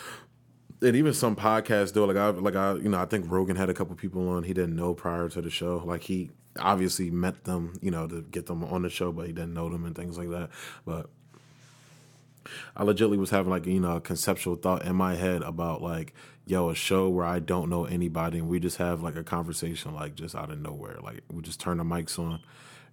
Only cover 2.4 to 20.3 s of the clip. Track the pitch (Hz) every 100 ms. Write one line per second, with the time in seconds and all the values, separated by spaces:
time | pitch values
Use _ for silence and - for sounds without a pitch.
2.4 | 101 95 98 92 104 95 92 107 85 92
3.4 | 95 92 95 90 85 85 95 92 90 90
4.4 | 87 92 87 82 87 85 104 85 85 87
5.4 | 82 - 87 87 87 85 - 92 82 -
6.4 | _ - 92 98 92 - 87 87 90 92
7.4 | - 90 85 87 95 82 80 85 78 87
8.4 | 85 85 82 92 87 - 90 82 85 82
9.4 | 85 82 82 85 85 82 87 85 87 87
10.4 | 85 - - - - 80 - _ _ -
11.4 | - - - - - - - - _ _
12.4 | - - - - 101 101 110 101 95 101
13.4 | 92 92 87 95 87 85 - 85 - 92
14.4 | 92 82 92 92 92 92 92 87 92 87
15.4 | 85 85 85 78 87 82 78 - - -
16.4 | - 92 85 80 - 95 95 90 85 90
17.4 | 80 90 82 87 80 87 87 80 82 82
18.4 | 82 90 87 - 87 85 85 78 80 85
19.4 | 85 80 85 80 76 76 76 73 80